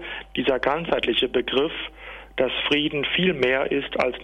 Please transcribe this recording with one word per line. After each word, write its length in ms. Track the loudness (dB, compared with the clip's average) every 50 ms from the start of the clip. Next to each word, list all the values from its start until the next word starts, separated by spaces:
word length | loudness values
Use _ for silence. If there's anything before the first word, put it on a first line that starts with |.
| -4 -10 -12 -12 -12 -8 -4
dieser 240 | -2 2 2 2 2
ganzheitliche 680 | 2 0 0 0 0 0 0 0 0 0 0 2 0 0
Begriff, 460 | 2 0 0 0 0 0 0 0 -2 -6 -10 -12 -12 -14 -16 -16 -16 -16 -16 -8 -2
dass 160 | 0 0 0 0 -2 0 0
Frieden 360 | 2 2 0 0 -2 -2 -2 0 0
viel 180 | 2 2 2 2
mehr 380 | 4 2 4 4 2 2 2
ist 280 | 0 0 -2 -2 -2 0
als 160 | 0 0 -2 -2